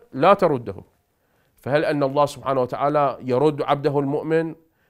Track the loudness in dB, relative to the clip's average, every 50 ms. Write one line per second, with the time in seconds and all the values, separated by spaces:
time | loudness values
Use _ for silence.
0 | -8 _ -4 2 4 4 4 6 4 0 0 0 -4 -8 -12 -12 -14 _ _ _
1 | _ _ _ _ _ _ _ _ _ _ _ _ -6 0 0 0 2 0 0 0
2 | -2 0 2 2 2 0 0 -6 -4 -2 0 0 0 -2 -2 -2 -2 0 2 2
3 | 0 0 -2 -4 -4 -2 0 2 2 2 0 0 -2 -2 -2 0 0 -2 0 0
4 | -2 -2 -2 -4 -2 0 0 0 0 -2 -6 -12 _ _ _ _ _